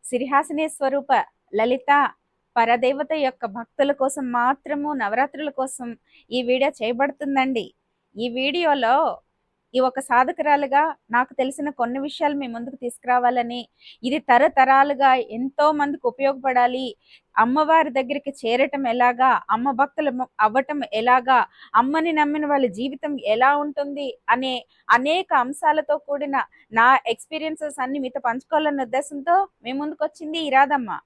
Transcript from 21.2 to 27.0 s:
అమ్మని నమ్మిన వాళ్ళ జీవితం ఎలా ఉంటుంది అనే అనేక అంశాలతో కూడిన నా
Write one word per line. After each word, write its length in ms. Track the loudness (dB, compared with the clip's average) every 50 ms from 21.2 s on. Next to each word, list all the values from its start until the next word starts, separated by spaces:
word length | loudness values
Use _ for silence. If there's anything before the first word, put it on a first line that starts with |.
| 4 2 2 2 2 0 _ _ -20 0 0 2
అమ్మని 340 | 2 2 0 0 0 0 0 0
నమ్మిన 300 | 0 0 0 -2 -2 0 0
వాళ్ళ 160 | 2 0 0 -2 -4
జీవితం 360 | -6 -6 -8 -8 -8 -8 -8 -6 -2 -2 0
ఎలా 160 | 4 4 4 4 2 -2
ఉంటుంది 440 | -4 -4 -6 -6 -6 -6 -8 -8 -8 -10 _ _ 0 0
అనే 200 | 0 0 -4 -6 -6 -8 _ _ _ _ 2 2
అనేక 320 | 2 4 2 0 0 0 _ 0 0 0
అంశాలతో 520 | 0 -4 -2 0 2 2 2 0 -2 -2 -4 _ -6
కూడిన 300 | -6 -6 -4 -4 -2 -4 -4 -4 _ _ _ _ 2 4
నా 80 | 6 6 6 4